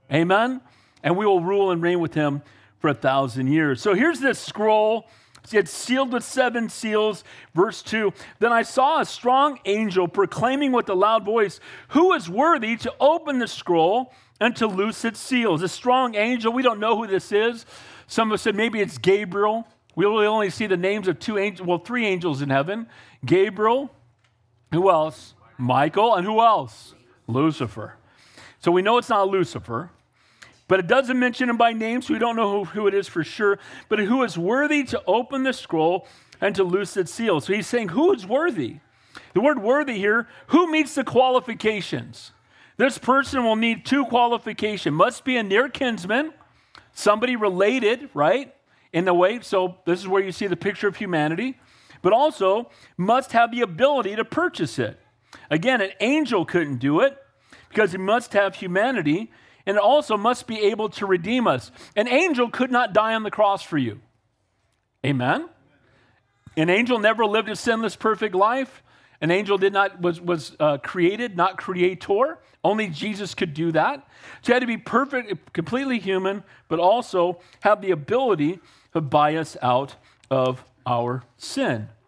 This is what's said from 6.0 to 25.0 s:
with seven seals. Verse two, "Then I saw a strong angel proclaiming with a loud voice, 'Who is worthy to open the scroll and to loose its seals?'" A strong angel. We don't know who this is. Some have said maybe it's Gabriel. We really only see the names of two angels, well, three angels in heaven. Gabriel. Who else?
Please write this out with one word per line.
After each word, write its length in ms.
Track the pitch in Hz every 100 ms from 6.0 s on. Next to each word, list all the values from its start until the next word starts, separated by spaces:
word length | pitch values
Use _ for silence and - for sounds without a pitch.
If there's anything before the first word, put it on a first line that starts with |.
| 262
with 120 | 240
seven 440 | - 262 254 233 226
seals. 560 | - 220 214 214 185 - - -
Verse 280 | 156 214 -
two, 300 | - 220 202 - - -
"Then 140 | 233
I 100 | 233
saw 380 | 226 - 269 320
a 40 |
strong 560 | 190 - 247 262 294 262
angel 440 | 196 208 220 180 220
proclaiming 640 | 196 190 - 233 269 285
with 160 | 240 220
a 60 |
loud 300 | 185 208 226
voice, 360 | 196 226 202 - - - -
'Who 240 | 285 370
is 140 | 339 170
worthy 480 | 196 311 311 220 226
to 140 | 240 -
open 380 | 269 330 311 262
the 100 | 226
scroll 640 | - - 170 165 220 254 _ _ -
and 160 | 220 226
to 100 | 220
loose 380 | 185 214 -
its 160 | 226 214
seals?'" 420 | - 247 226 156
A 60 | 175
strong 480 | - 247 254 254 208
angel. 360 | 220 247 220
We 100 | 240
don't 180 | 254 214
know 160 | 220 220
who 100 | 226
this 260 | 190 -
is. 320 | 208 226 233 - - - - -
Some 220 | - 220
have 100 | 208
said 160 | 233 202
maybe 240 | 226 214
it's 180 | 190 127
Gabriel. 680 | 175 202 208 196 214 226 233 _ _
We 100 | -
really 220 | 202 214 208
only 240 | 220 202
see 160 | - 214
the 100 | 180
names 320 | 185 208 190
of 100 | 160
two 200 | - 208
angels, 280 | 202 185 175
well, 120 | 175
three 280 | - 240 214
angels 360 | 185 170 135
in 80 | 143
heaven. 360 | 135 151 208 226 - - _
Gabriel. 680 | 127 180 202 196 220 254 285 - _ _ _ _ _ _ _
Who 180 | 156 190
else? 440 | 165